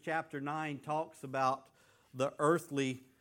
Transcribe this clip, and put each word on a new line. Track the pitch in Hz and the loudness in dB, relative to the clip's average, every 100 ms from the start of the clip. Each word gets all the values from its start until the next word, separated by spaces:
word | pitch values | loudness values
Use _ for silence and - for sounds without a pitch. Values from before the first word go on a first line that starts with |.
chapter | 170 160 160 143 | -4 -2 -4 -6
nine | 143 156 156 135 | -4 -4 -4 -6
talks | 151 156 165 - | -4 -4 -4 -10
about | 135 135 131 131 - _ _ _ _ | -6 2 2 2 -4 _ _ _ _
the | 127 135 - | -2 -2 2
earthly | 151 170 - 139 131 127 - _ | 4 4 0 -2 0 -2 -10 _